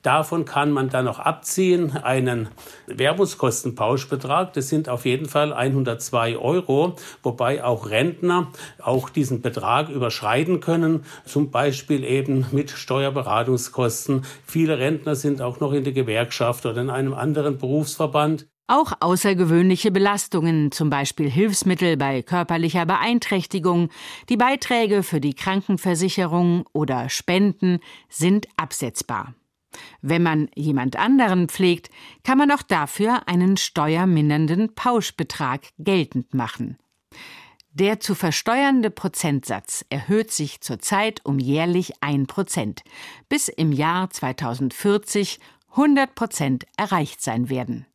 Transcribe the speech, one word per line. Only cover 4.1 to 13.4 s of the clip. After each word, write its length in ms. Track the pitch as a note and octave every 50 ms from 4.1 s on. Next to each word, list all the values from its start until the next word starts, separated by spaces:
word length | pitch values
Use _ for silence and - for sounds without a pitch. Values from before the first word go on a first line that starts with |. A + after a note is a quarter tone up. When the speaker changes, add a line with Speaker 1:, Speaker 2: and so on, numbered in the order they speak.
| D3 C3+ C3 C3 C#3+ E3+ F#3 F#3 -
Speaker 1:
Das 160 | D3 B2+ -
sind 180 | D#3+ D3+ D#3
auf 180 | C3 B2 A#2+ -
jeden 200 | B2+ B2 C3 D#3
Fall 260 | C3+ - D3+ D3+ D3+
einhundertzwei 880 | C#3+ A#2 B2+ C3+ C3 C3+ C3 B2 A2+ A#2 - - - A#2+ A2+ A#2 A#2
Euro, 580 | - - B2 E3 F3+ F3+ - C3 C#3+ E3 F3+ F3+ - - - - _ -
wobei 420 | A#2 A2+ - B2 B2 C#3+ C3+ B2
auch 240 | B2 A#2+ A2 - G#2
Rentner 600 | G#2 A2+ C#3 F3 E3+ - F3 F3 F3 F3+ E3 C3 - - - - - -
auch 280 | - A#2 B2+ C3 C3 -
diesen 320 | - D#3+ C#3+ B2+ C3 A2
Betrag 480 | - B2 - G#2+ F#2+ G#2 A#2+ C#3 D3+ D#3+
überschreiten 720 | C#3 C#3 B2+ A2+ - - A2+ G#2 A2+ C3+ D#3 F3 F#3 E3
können, 420 | - - E3 E3 E3 D#3+ D#3+ D3+ C3+ - - - _
zum 260 | - - C#3+ D3+ C#3
Beispiel 540 | - A#2+ C#3 C#3+ C3 C3+ - - D3+ C3+ C3
eben 400 | A#2+ B2+ C3+ C3+ C#3 C3+ C3 B2+ A2+
mit 180 | - C#3 C#3 -
Steuerberatungskosten. 1500 | - - - - B2+ C3+ C#3 C#3 C3+ C#3 A#2+ F#2+ G#2 A2+